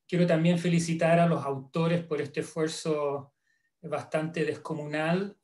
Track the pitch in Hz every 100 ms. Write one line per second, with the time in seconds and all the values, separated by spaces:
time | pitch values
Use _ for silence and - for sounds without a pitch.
0 | - 175 170 160 170 175 175 170 - 165
1 | 165 170 170 147 131 135 - 170 165 170
2 | - 147 139 - - 165 160 - 165 151
3 | 143 139 - _ _ _ _ _ 165 143
4 | - 160 156 165 151 143 - 160 147 151
5 | 156 180 202 -